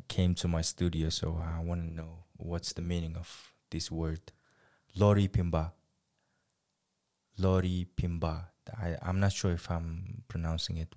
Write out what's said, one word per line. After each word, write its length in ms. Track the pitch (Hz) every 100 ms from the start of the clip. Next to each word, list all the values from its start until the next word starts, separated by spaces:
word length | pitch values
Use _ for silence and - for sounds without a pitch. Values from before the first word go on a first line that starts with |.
| -
came 260 | - 90 87
to 140 | 87
my 120 | 82
studio, 460 | 80 - 87 78 78
so 320 | - - 82
I 200 | 82 82
wanna 220 | 85 85
know 420 | 82 80 80 82 - -
what's 380 | 80 85 -
the 80 | -
meaning 340 | 85 87 82 82
of 380 | 85 - - _ _
this 200 | 82 -
word, 440 | 80 80 80 - - _ _ _ _ _ 92
Lori 340 | 104 101 95
Pimba. 420 | - 87 82 80 - _ _ _ _ _ _ _ _ _ _ _ _ _ _ _ -
Lori 500 | 95 92 92 90 90 -
Pimba. 520 | 87 85 82 80 85 _ - 110
I, 200 | 90 82
I'm 200 | 87 92
not 100 | 98
sure 220 | - 101
if 180 | 85 -
I'm 520 | 85 82 82 92 - -
pronouncing 480 | 87 82 82 - 82
it 180 | 80